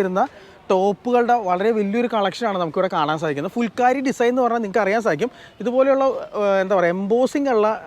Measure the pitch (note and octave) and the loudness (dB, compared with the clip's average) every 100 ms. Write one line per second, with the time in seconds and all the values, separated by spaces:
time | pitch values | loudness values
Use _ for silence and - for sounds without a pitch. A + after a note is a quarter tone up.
0 | F#3+ F#3 C4 - - - - F#3+ G3+ G3 | 2 0 -2 -6 -20 -12 -2 0 2 -2
1 | B3 A#3+ A#3 A#3 F#3 F3+ G#3 A3 G3 A3+ | 0 0 2 0 0 0 0 0 0 0
2 | A#3+ A3+ G3 - A#3 F#3+ E3+ F#3 F#3 F3 | 0 0 -2 -2 -2 -2 -2 -2 0 0
3 | D3 D#3 D#3 C#3+ F3 A#3+ A#3 - B3 C4+ | 0 0 -2 -4 -4 -4 -4 0 2 2
4 | C4+ - A#3+ B3+ A#3+ A#3 G#3 A3 F#3+ A3 | -2 0 0 2 0 0 -2 0 0 0
5 | G#3+ D3+ - - - - G#3+ B3+ C4+ C4+ | 0 -2 -4 -8 -20 -8 -2 2 2 2
6 | C4+ A3+ - G#3+ G3+ G3 F#3+ G3 F3 F#3 | 0 -2 -6 -2 0 2 2 2 2 0
7 | G3 A#3 B3+ D4 C#4 A3+ G#3+ A3 | 0 2 2 0 0 2 2 -2